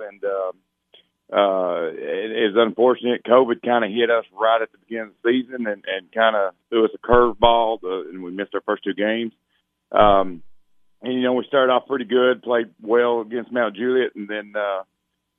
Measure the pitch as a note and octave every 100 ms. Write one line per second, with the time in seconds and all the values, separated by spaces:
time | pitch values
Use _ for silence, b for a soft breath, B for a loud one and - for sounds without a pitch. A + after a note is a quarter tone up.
0 | G#2+ G2+ G2 G2 F#2 F2+ _ _ _ _
1 | _ _ _ G2+ G2+ F#2+ F2+ F2 E2 -
2 | C#2 F2 A2 A2 A2 G2+ A2+ F#2 B2 A#2+
3 | A#2+ A#2+ - B2 B2 A#2 A#2+ A#2+ G#2+ A2
4 | A#2 A#2 - F#2+ A2 A2+ A2 _ - A2+
5 | A2 F#2 A#2 B2+ B2 B2+ A2 G2+ F#2+ F#2+
6 | F2+ A2 A2+ G#2+ G2 - - A#2 A2 -
7 | - A#2+ A#2+ G#2 A#2 A#2 A2+ A2 F2+ F#2
8 | D#2 F#2 F2+ F#2 G2 G2+ - G#2 - F#2+
9 | G#2 A2+ A2+ - _ _ _ _ - -
10 | G#2 G2 F#2+ E2+ - - _ _ _ _
11 | A#2 B2+ B2+ B2 A2 C#3+ C3 B2 - C3+
12 | A2 B2+ B2+ B2 A#2 A#2+ A2+ _ G#2+ A#2+
13 | A#2+ A#2+ G#2+ A#2+ A2 B2 A2+ G2+ B2 B2+
14 | A#2+ - G2+ G#2+ G#2 G#2 G2+ F#2+ F#2+ _
15 | _ _ _